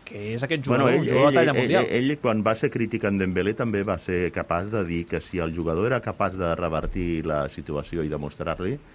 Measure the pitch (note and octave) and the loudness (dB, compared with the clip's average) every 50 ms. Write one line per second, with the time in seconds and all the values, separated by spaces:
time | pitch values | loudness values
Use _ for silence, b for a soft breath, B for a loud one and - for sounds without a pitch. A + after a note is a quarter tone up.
0 | - - - G#2 G#2 A2 A2+ A#2+ C#3 C#3 E3 D3 C3 C#3 B2 C3+ C#3 B2 C3 D3+ | -16 -14 -12 -8 -6 -6 -4 -4 -2 -2 -2 -2 0 2 4 4 4 4 4 4
1 | - - B2+ C3 C#3+ D3 C3+ - - D3 C3 B2+ B2+ B2+ - - - - G2 A#2+ | 4 4 4 6 6 6 6 6 4 4 4 2 2 4 4 2 2 2 2 2
2 | C3 C#3 D3 C#3+ - A#2+ A2 G#2+ G2+ A2 A2+ - - - - B2 A2+ A2 A#2 G#2+ | 2 0 0 0 0 2 2 2 2 2 2 2 0 0 0 0 -2 -2 -2 0
3 | - G2+ G2 G2 F#2+ F#2 F2+ F2+ F2+ G#2 G#2+ - B2 A2+ G2+ G2 G2 G#2+ F#2 E2 | 0 0 2 2 2 2 2 2 2 2 0 0 -2 0 0 0 0 0 -2 -2
4 | - - F2+ F2 F2+ E2 - F2+ E2 - E2 F2 F#2+ G#2 A2+ G#2+ F2+ E2+ E2+ E2+ | -2 -2 -2 0 0 0 -2 -4 -2 -2 -2 -2 -2 -2 -2 -2 -2 -2 -2 -4
5 | E2+ - E2+ D#2+ - - F#2 F2 E2 E2 D#2+ F2 D#2+ E2 D#2+ F2 G#2+ B2+ C3 A#2 | -2 -2 -4 -6 -4 -4 -4 -4 -4 -2 -2 -2 -2 -2 0 0 0 0 0 -2
6 | - A2+ F#2 - G2+ F2+ F#2 F#2 F2 E2+ E2 E2+ F2 D#2+ D#2+ D#2 D#2 - - F#2+ | -4 -4 -4 -2 -2 -2 -2 -2 -2 -2 0 0 -2 -2 -2 -2 -4 -4 -4 -4
7 | F2 E2+ E2 D#2+ D#2 D#2+ D2+ D2 C#2+ C#2 - - C#2 - D2 D2 D2 - E2+ E2+ | -2 -2 -2 -2 -2 -2 -2 -2 -2 -4 -8 -10 -8 -6 -6 -6 -6 -6 -6 -4
8 | D#2 D2+ D2+ D2 D2 D2 - - D#2 E2+ D#2+ E2+ F2+ G2+ C#3 D3 B B | -4 -4 -4 -6 -8 -8 -10 -8 -6 -6 -4 -4 -4 -4 -6 -6 B B